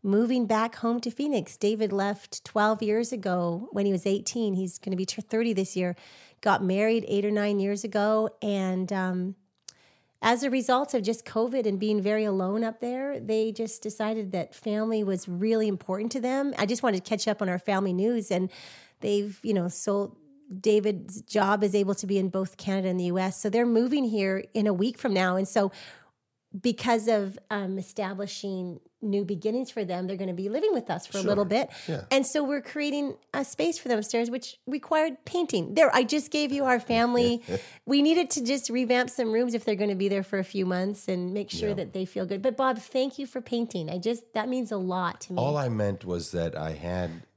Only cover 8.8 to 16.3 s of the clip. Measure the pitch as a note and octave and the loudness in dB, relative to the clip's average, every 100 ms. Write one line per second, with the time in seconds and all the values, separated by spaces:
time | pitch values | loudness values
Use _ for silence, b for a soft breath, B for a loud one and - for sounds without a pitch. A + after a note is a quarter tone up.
8.8 | F#3 G3 F#3 F#3 F3+ G3 _ _ - B | -2 -2 0 -2 -4 -6 _ _ -18 B
9.8 | B B B B A3 A#3+ C#4 C4 B3 B3+ | B B B B 2 2 2 0 4 2
10.8 | C#4+ B3+ G3+ A3+ - A3 A#3 C4 A3 G3 | 2 0 0 -2 -2 -2 0 0 0 0
11.8 | G#3+ G#3 G3 G#3+ G#3+ F#3+ F#3 G#3 A3+ A3+ | 0 2 2 2 2 0 0 0 -2 -4
12.8 | A#3+ B3+ C#4 C#4 A3 A3 A3 G#3+ A3 - | -6 -4 -4 -6 -2 0 0 -2 -6 -4
13.8 | G#3+ G#3 G#3+ A3 G3 F#3 E3 - - G#3 | -8 -2 -2 -2 -2 -4 -4 -6 -2 0
14.8 | A3 A3 G3+ F#3 - F3 G#3+ A3+ A3 F#3+ | 0 0 0 0 -2 -2 2 2 2 0
15.8 | - F#3+ A3+ C4+ A#3+ | -4 -4 -2 -2 0